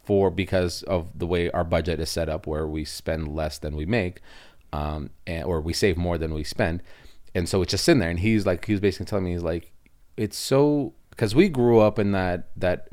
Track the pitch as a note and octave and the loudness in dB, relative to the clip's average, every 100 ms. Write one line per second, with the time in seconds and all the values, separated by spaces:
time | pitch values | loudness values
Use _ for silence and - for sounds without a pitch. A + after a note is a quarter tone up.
0 | - G2 F#2+ F2+ F2+ F#2+ F2+ - - F#2 | 0 4 4 2 0 0 0 -4 -2 -2
1 | E2 - F2 F2 F2 F2 E2 E2+ E2+ D#2 | -2 -6 -2 0 0 0 0 0 0 -2
2 | D#2+ E2+ D#2+ D#2 D2+ D2+ D#2 D#2 D2+ - | -4 -4 -4 -4 -4 -4 -4 -6 -8 -8
3 | - D#2+ D2+ D2+ D#2 - D2+ D2+ D#2 A#2 | -6 -4 -4 -4 -6 -6 -8 -6 -2 -2
4 | F2+ - - - - - - D2 D2+ D2+ | -2 -6 -18 -20 -20 -20 -10 -6 -6 -6
5 | - - - E2 C#2+ E2 E2 - G#2 F2 | -10 -12 -10 -6 -4 -2 -2 0 2 2
6 | F2 E2 D#2+ D#2 D2 - F#2 F2 - - | 0 -2 -2 -4 -6 -2 -2 -2 -8 -18
7 | - - - F#2 E2+ G2 F2 G2 - D3 | -20 -20 -6 -4 0 0 0 2 4 4
8 | E2+ F2 A2 A2 G2 F2 - G2+ G2+ - | 4 0 2 2 2 0 0 0 0 0
9 | F2 G2+ F2+ F2 E2 E2+ - - _ _ | -4 -2 -2 -2 -2 -4 -8 -20 _ _
10 | - - G#2 - - C3+ D3 D3 B2 - | -14 -6 -6 -6 0 4 4 2 -2 -10
11 | _ - A2 B2 G3 C3 A#2+ A#2 G#2+ A2 | _ -4 2 4 4 4 6 8 6 4
12 | G2+ G2 F#2 F2+ - - F2+ F2+ - | 2 2 0 -2 -6 -2 -2 -2 -4